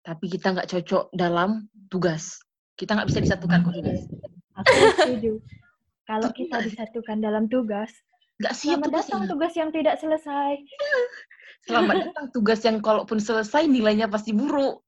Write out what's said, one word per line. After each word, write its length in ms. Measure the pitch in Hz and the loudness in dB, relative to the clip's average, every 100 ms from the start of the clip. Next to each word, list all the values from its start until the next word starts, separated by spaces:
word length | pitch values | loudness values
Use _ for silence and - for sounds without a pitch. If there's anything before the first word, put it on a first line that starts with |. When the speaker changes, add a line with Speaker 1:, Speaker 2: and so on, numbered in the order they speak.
Speaker 1:
Tapi 320 | - 160 180 | -12 -10 -6
kita 240 | 180 196 185 | -2 -2 -2
nggak 80 | |
cocok 480 | - 180 170 185 - | -2 -4 0 0 0
dalam 560 | 175 175 170 185 220 - - - | -2 0 2 2 0 -6 -20 -8
tugas. 480 | 185 175 156 - - _ _ _ | -2 0 -2 -8 -16 _ _ _
Kita 240 | - 185 214 | -14 -2 0
nggak 160 | - | 0
bisa 80 | 220 | 2
disatukan 400 | - 196 170 175 | 2 0 2 4
kok 160 | 175 175 | 2 0
tugas. 240 | 151 - - - - - _ - | -4 -4 -6 -14 -16 -20 _ -2
Speaker 2:
Aku 160 | 320 - 440 381 | 4 8 8 6
setuju. 360 | 302 247 220 220 - - _ _ _ _ - | 2 2 -2 -4 -10 -20 _ _ _ _ -6
Kalau 240 | 220 240 | -4 -4
Speaker 1:
Tapi 60 | 254 | -4
Speaker 2:
kita 140 | 330 247 | -6 -4
Speaker 1:
nggak 100 | 220 | -4
Speaker 2:
disatukan 440 | 208 226 233 226 214 | -8 -10 -10 -8 -4
dalam 240 | 214 214 220 | -2 -2 0
tugas, 400 | 254 220 202 220 _ _ _ _ _ | 0 -2 -4 -8 _ _ _ _ _
Speaker 1:
nggak 140 | - 247 | -8 -4
siap 240 | 294 330 | -2 0
Speaker 2:
selamat 80 | 302 | 0
Speaker 1:
tugasnya. 160 | 311 392 | -2 -2
Speaker 2:
datang 100 | 392 392 | -4 -4
tugas 240 | 302 330 339 | -2 -2 -2
yang 100 | 311 311 | -4 0
tidak 180 | 302 - | 0 0
selesai. 520 | 311 311 302 285 285 285 285 554 571 539 494 - - - - - - | -2 -4 -2 -2 -2 -4 -8 -8 -2 0 -2 -6 -20 -20 -20 -20 -2
Speaker 1:
Selamat 260 | 233 - 370 339 | 0 2 2 -2
datang 180 | 330 277 | -8 -6
tugas 280 | 247 208 220 | 0 2 4
yang 120 | 226 220 | 2 2
kalaupun 400 | 220 214 - 220 | 2 0 0 -4
selesai 480 | 208 220 214 294 320 | 0 -2 2 2 4
nilainya 400 | 254 214 214 220 | 4 4 2 0
pasti 240 | 208 214 | -2 0
buruk. 480 | 208 277 285 269 - | 0 2 2 0 -2